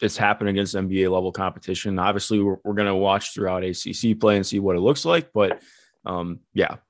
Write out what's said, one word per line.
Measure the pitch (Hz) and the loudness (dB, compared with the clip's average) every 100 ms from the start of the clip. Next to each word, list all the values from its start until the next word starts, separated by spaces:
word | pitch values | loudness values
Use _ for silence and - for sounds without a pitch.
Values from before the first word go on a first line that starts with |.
it's | 107 - | -4 0
happened | 104 104 101 | 0 0 0
against | 98 98 | -2 -2
N | 98 95 | -2 -2
B | 95 | 2
A | 92 | 2
level | 92 92 | 2 -2
competition. | 90 95 - - 92 107 95 | -2 -4 -4 -8 -6 -4 0
Obviously, | 95 101 - 110 | 0 0 0 2
we're, | 101 92 | 2 0
we're | 104 | -4
gonna | 101 101 95 | -2 0 2
watch | 98 98 - | 2 2 -2
throughout | - 98 92 | -4 -2 -2
A | 92 | -4
C | 87 - | -6 -8
C | 98 117 | -2 0
play | 107 107 | 4 4
and | 101 | 4
see | 95 104 | 2 0
what | 98 | 0
it | 87 | 2
looks | 101 139 | 2 2
like, | 165 170 165 | 2 0 0
but, | 110 98 - - _ _ _ | 0 2 0 -8 _ _ _
um, | - 90 87 87 _ | -8 -6 -6 -8 _
yeah, | - 85 - _ | -2 -2 -2 _